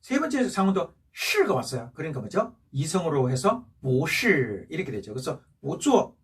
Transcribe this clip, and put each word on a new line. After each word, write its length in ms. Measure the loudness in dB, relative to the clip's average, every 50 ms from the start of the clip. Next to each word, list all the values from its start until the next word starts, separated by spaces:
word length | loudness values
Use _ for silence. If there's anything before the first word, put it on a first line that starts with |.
세 180 | _ 0 0 0
번째 280 | 0 0 0 0 0 0
상황도 440 | 0 0 2 2 2 0 -2 -4 -8 _ _ _ _
실가 400 | -8 -4 -2 2 2 4 4 2
왔어요. 360 | -2 -2 -4 -6 -8 -8 -8 -12
그러니까 240 | -10 -8 -6 -6 -6
뭐죠? 360 | -8 -4 0 0 0 0 -4 _ _ _
이성으로 580 | -4 -4 -4 0 0 0 0 2 2 2 2 2
해서 360 | 0 2 2 2 2 2 -2 -14 _ _
보실. 840 | -2 0 2 2 2 2 0 0 2 4 4 4 2 0 -4 -8 -8 -8
이렇게 220 | -6 -6 -6 -6
되죠. 220 | -6 -8 -8 -8 -10
그래서 280 | -8 -6 -6 -6 -8 _ _ _ _
보쪼 540 | -6 -6 -6 -2 0 4 4 4 4 2 -6 _